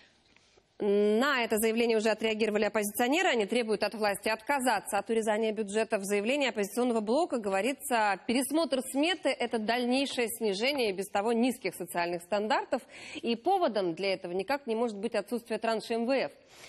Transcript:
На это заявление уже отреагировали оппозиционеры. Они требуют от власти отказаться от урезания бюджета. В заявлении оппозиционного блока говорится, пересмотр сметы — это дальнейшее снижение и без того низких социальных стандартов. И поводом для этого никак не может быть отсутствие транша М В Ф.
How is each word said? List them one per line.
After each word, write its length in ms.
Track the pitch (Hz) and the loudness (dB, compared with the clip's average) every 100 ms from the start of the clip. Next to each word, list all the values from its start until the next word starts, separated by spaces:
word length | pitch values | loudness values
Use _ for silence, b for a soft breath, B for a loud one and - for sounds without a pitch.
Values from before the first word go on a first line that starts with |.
| B B B B B B _ - | B B B B B B _ -4
На 640 | 208 202 208 214 285 262 | 2 4 4 4 2 2
это 140 | 226 214 | 2 2
заявление 400 | 226 226 233 220 | 2 2 2 2
уже 140 | 220 | 2
отреагировали 540 | 214 226 214 214 208 208 | 2 0 0 0 2 2
оппозиционеры. 640 | 220 208 233 247 320 381 | 0 -2 0 2 4 2
Они 180 | 247 196 | 2 0
требуют 340 | 247 220 202 | 0 0 0
от 140 | 208 220 | -2 0
власти 340 | 214 190 220 | -2 0 -2
отказаться 680 | 220 - 285 247 202 - 202 | -2 -2 0 2 0 0 -2
от 100 | 196 | 0
урезания 420 | 226 220 214 220 | 0 0 0 0
бюджета. 460 | 214 202 214 226 214 | -2 -2 -2 0 -2
В 60 | |
заявлении 460 | 196 208 214 285 262 | 0 0 2 0 0
оппозиционного 500 | 220 202 240 247 226 | 0 -2 0 0 0
блока 400 | 214 269 349 254 | 2 2 2 -2
говорится, 800 | 202 190 240 269 - 233 208 190 - | 0 0 0 -2 -2 0 0 0 0
пересмотр 540 | 240 254 302 330 254 - | 0 0 0 0 -2 -2
сметы — 380 | 269 320 359 285 - | 0 0 2 -2 -2
это 180 | 233 226 | -2 -2
дальнейшее 680 | 208 247 240 254 277 - 226 | -2 0 2 2 0 -2 -2
снижение 640 | - 220 190 254 294 220 | 0 -2 0 0 0 0
и 20 | |
без 160 | 185 190 | -2 -4
того 240 | 202 214 | -2 0
низких 400 | 233 254 - 185 | 2 2 0 -4
социальных 480 | - 175 180 170 175 | -6 -6 -4 -2 -4
стандартов. 600 | - 202 214 311 427 254 - B B 311 | -2 -2 0 -2 -2 -4 -6 B B -6
И 200 | 226 233 | -4 -2
поводом 600 | 349 392 311 208 180 165 | 2 2 2 0 0 0
для 180 | 196 | -2
этого 200 | 185 175 | -2 -2
никак 340 | 185 190 277 233 | -4 -2 -2 -2
не 80 | 220 | -2
может 220 | 240 202 | -2 -2
быть 180 | 233 214 | -4 -4
отсутствие 420 | - 233 - 220 | -4 -6 -4 -4
транша 380 | 226 220 - 226 | -2 -2 -2 -2
М 100 | 233 | 0
В 60 | |
Ф. 200 | 269 160 - - B | 0 -2 -6 -20 B